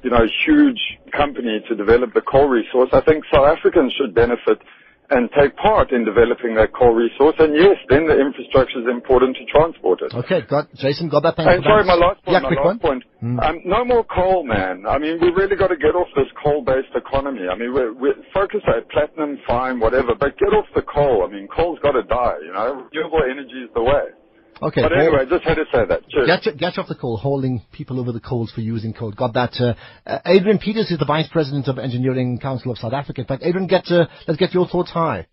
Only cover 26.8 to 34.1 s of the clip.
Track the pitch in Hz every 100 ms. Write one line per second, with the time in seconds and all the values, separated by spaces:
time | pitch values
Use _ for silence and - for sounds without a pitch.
26.8 | 180 160 131 113 139 139 131 127 - -
27.8 | 139 131 123 117 - 123 113 - 110 113
28.8 | 110 107 113 98 123 117 120 - 123 113
29.8 | - - - - - 190 185 202 - 220
30.8 | 208 170 143 151 156 165 143 143 131 123
31.8 | 120 120 131 127 123 120 139 127 131 117
32.8 | 113 131 139 147 127 131 170 180 185 190
33.8 | - 175 156